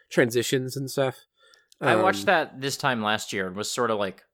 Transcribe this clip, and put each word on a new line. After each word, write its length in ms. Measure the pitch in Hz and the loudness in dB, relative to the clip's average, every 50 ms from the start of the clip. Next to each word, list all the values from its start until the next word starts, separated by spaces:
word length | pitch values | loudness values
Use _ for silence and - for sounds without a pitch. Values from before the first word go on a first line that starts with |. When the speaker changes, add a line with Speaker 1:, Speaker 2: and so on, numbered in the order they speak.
| _ - | _ -4
Speaker 1:
transitions 680 | - - 139 117 117 123 117 - - 135 131 131 123 | 2 2 2 4 4 0 0 0 0 -2 -2 -4 -6
and 140 | 139 139 131 | -6 -8 -6
stuff. 260 | - - 135 131 120 - - _ _ _ _ _ _ _ _ _ _ - | -2 0 0 0 -2 -6 -14 _ _ _ _ _ _ _ _ _ _ -4
Speaker 2:
I 140 | 175 143 - 220 | 0 2 2 4
watched 240 | - 190 196 196 | 4 2 2 2
Speaker 1:
Um, 40 | 196 208 | 2 2
Speaker 2:
that 340 | 185 165 147 - - 131 | 2 2 2 0 -6 -6
this 160 | 135 139 131 - | -6 -4 -4 0
time 240 | - 139 127 113 | 0 0 0 0
last 320 | 107 104 107 107 - - - | 0 0 0 -2 -2 -4 -4
year 140 | 101 95 92 | -4 -4 -4
and 100 | 90 101 | -4 -6
was 120 | 104 - | -6 -4
sort 220 | - - 123 113 | -2 0 0 0
of 80 | 110 104 | 2 0
like, 240 | 101 95 95 - _ _ | 0 -2 -4 -8 _ _